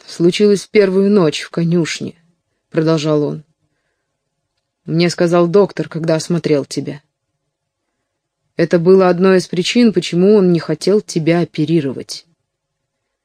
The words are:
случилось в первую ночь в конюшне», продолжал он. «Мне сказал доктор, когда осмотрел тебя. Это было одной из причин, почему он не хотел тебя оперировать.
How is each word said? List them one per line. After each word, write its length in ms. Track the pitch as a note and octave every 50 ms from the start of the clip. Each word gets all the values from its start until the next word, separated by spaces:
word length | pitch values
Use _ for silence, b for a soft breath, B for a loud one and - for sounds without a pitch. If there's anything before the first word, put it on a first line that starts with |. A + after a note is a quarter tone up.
| _
случилось 560 | - - - E3+ F3+ F3+ - G#3 G#3 G3+ F3 -
в 60 | -
первую 420 | - G#3+ G3+ F#3+ F#3 G3 G3 G3+
ночь 300 | G#3 G#3 E3+ D3+ D3 -
в 100 | - -
конюшне», 640 | - E3+ E3+ E3 E3+ F3 D#3+ - - - C#3 - - _ _ _ _ _ _ _ _ _ _ _
продолжал 500 | - E3 D#3+ D#3+ E3 D#3 C#3+ D#3+ D3+ D3+
он. 220 | D3 C#3+ D3+ D#3 D3+ _ _ _ _ _ _ _ _ _ _ _ _ _ _ _ _ _ _ _ _ _ _ _ _ _ _ _ _
«Мне 240 | - D3+ E3 F3 F3
сказал 360 | - - F3+ E3+ F3 F3 F3
доктор, 400 | E3+ E3 G3+ G3 F3+ - - D#3
когда 280 | D3+ - D#3+ D#3+ E3 D#3+
осмотрел 500 | D#3+ - - F3 E3 - D3 D3+ C#3 C3+
тебя. 380 | - - D3 C3+ C#3+ D3 D3+ _ _ _ _ _ _ _ _ _ _ _ _ _ _ _ _ _ _ _ _ _ _ _ _ _ _ _ _ _ _ _
Это 240 | - E3+ - - F3
было 300 | E3 F3+ F#3+ F#3+ F#3+ F3+
одной 280 | F3 E3+ F#3 F#3+ F#3+
из 100 | F#3 -
причин, 460 | - - F3 F3+ - - A#3+ B3 A3+ F3+
почему 400 | F3+ E3 - - E3+ F#3 G3+ G#3+
он 180 | G#3 F#3 F3+
не 80 | E3+ D#3+
хотел 400 | - - D#3 - - F#3 G3 G#3+
тебя 420 | - - - F3 D3+ D#3+ E3 F3
оперировать. 840 | E3 - - - D3+ C#3+ E3 E3+ C#3 C3+ A#2 - - - - - - _ _ _ _ _ _ _ _ _ _ _ _ _ _ _ _ _ _ _